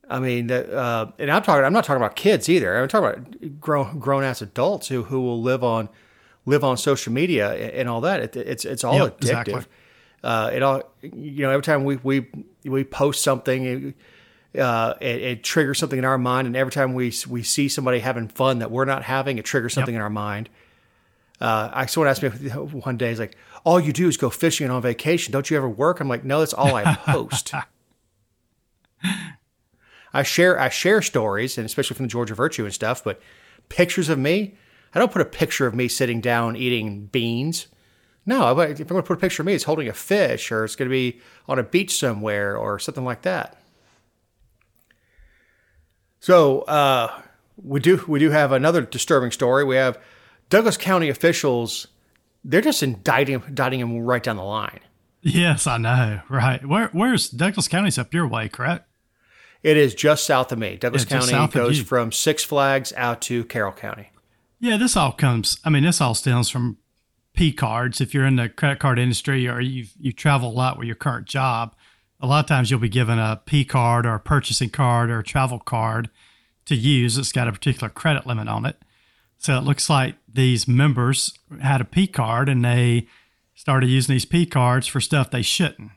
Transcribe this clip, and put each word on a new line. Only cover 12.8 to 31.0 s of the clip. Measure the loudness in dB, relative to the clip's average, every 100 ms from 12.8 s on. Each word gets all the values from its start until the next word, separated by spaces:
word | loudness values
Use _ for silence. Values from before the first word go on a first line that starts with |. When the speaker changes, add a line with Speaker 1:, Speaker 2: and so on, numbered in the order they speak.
Speaker 1:
post | -4 0 0 2
something, | 0 0 0 -2 -2 -6 -8 -14 _ _ _ _ _
it, | -2
uh, | 0 2 0 -2
it, | -4 -4
it | -6 -6
triggers | -2 0 2 0
something | -2 -2
in | 0
our | 0
mind, | 0 0 0
and | -2
every | -2
time | 0 -2
we, | 0 -4 -4 -8
we | -8
see | -4 -2 -2
somebody | -2 0 0
having | -2 -4 -6
fun | -2 0 0
that | -4
we're | -4 -2
not | -2
having, | -2 -4 -2 -4
it | -2
triggers | -2 -2
Speaker 2:
Yep. | -4
Speaker 1:
something | -4 -4
in |
our | -4
mind. | -4 -6 -6 -10 _ _ _ _ _ _ _ _ _
Uh, | -2 -2 -2
I, | -4 -4
someone | 2 2
asked | 2
me | -2
<laughs> | -6 -10
one | -10 -10 -10 -6 -4
day, | -4
he's | -4
like, | -8 -12 -20 -6
"All | 2 4
you | 4
do | 2 0
is | 2
go | -2
fishing | 2 0 0 -2
and |
on | -2
vacation. | -2 -2 0 -2 0
Don't | -4 -2
you | -2
ever | -2
work?" | 0 0 0
I'm | -2
like, | -4 -2
"No, | 0
that's | 0 2
all | 2
I | 2 0 0
Speaker 2:
<laughs> | 0
Speaker 1:
post." | -2 -2 -6 -6 -10 -10 _ _ _ _ _ _ _ _ _ _ _ _ _ -6 -6 -8 -18 _ _ _ _ _ -20 -6
I | -4
share, | -2 4 4 4
I | 0
share | 0 2 2